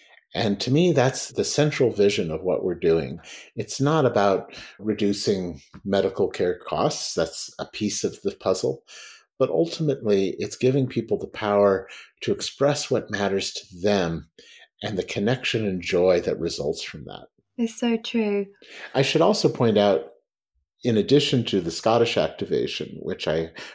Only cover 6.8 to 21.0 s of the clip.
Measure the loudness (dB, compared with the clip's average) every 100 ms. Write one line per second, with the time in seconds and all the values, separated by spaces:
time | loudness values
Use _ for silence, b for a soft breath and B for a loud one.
6.8 | 0 0 -4 -2 -2 -4 -10 -10 -12 -4
7.8 | -4 -2 -4 -4 -8 -4 -2 -2 -2 -6
8.8 | _ B B B B _ -2 0 -2 0
9.8 | -2 -2 2 2 2 -2 -8 -2 0 2
10.8 | 0 -2 -2 -4 -4 -6 0 4 4 4
11.8 | -2 B B _ -4 -4 -4 0 0 0
12.8 | 0 -2 -2 -2 0 0 -4 -8 -14 -4
13.8 | 0 2 0 -4 -10 _ B B B _
14.8 | -8 -6 -4 -2 0 -2 -2 -2 -2 -4
15.8 | -2 2 4 4 0 -2 -4 -4 -4 -4
16.8 | -8 -12 -16 -18 -20 _ _ -6 -4 -2
17.8 | -2 -2 -2 -2 0 -2 -4 B B B
18.8 | B -2 2 4 4 4 2 2 4 6
19.8 | 6 4 0 -14 _ _ _ _ _ _
20.8 | 0 2